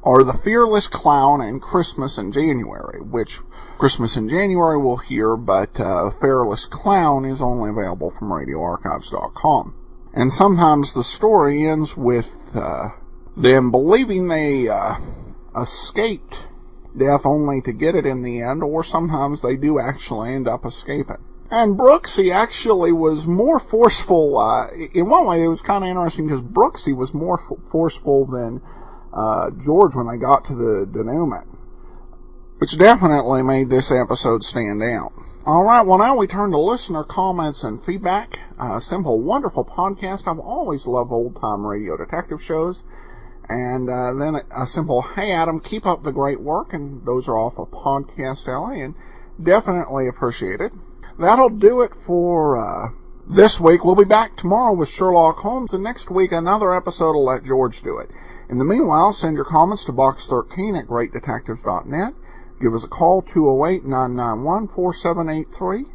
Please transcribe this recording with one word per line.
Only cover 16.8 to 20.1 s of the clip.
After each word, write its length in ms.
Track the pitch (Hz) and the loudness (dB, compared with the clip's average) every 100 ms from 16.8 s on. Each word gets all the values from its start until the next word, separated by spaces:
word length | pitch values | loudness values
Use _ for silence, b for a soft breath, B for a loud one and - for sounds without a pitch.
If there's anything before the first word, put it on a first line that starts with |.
| - 131 | -18 -2
death 300 | 135 143 139 | 2 2 2
only 340 | 151 147 139 | 0 0 -2
to 100 | 127 | -4
get 240 | 113 156 175 | -2 0 2
it 100 | 139 | -2
in 160 | 127 | -4
the 180 | 123 120 | -6 -6
end, 220 | 120 147 | -4 -4
or 220 | 147 160 | -4 -4
sometimes 560 | 160 165 170 156 143 147 | -2 -2 -2 -2 -2 -2
they 160 | 123 131 | -2 0
do 240 | 143 147 | 0 0
actually 520 | 123 135 - | -2 -6 -8